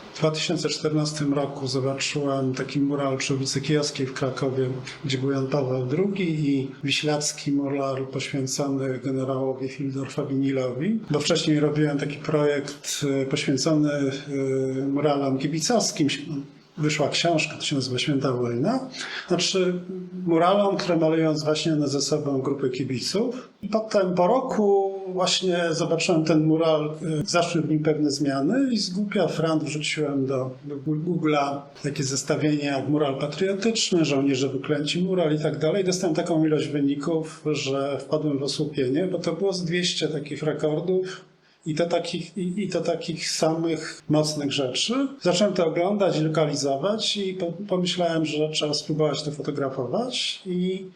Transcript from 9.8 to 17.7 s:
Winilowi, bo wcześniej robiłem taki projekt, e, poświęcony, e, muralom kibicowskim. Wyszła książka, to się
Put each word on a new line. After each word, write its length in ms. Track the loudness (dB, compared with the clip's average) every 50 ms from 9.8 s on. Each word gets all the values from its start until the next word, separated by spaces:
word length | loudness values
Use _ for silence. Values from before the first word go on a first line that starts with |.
| -4 -4 -4 -4 -6 -6 -4 -4 -4
Winilowi, 760 | -2 0 0 2 2 2 0 0 -2 -2 -2 0 0 0 -2 -2 0
bo 100 | 0 0
wcześniej 400 | 2 2 2 2 4 4 4 4
robiłem 380 | 4 4 4 4 2 2 2 0
taki 180 | -2 -4 -6
projekt, 880 | -6 -6 -4 -2 0 2 2 2 0 -2 -6 -10 -10 -8 -6 -6 -2 -2 0 0 0
e, 40 | 0
poświęcony, 640 | 0 -2 -2 0 0 0 2 2 4 4 4 4 2
e, 960 | 2 0 0 0 -2 -4 -6 -6 -4 -2 0 0 0 0 0 -2 -2 -2 -2
muralom 520 | 0 0 2 2 2 2 2 0 0 0 0
kibicowskim. 680 | -2 -2 -2 -2 0 2 2 2 2 0 0 0 0 0 0 -2 -6 -8 -8 -8 -8 -10 -16 -20 -20 -14 -6 -2
Wyszła 300 | -2 0 2 2 0 0
książka, 480 | 2 2 2 2 2 2 0 -2 -4
to 60 | -6
się 120 | -4 -2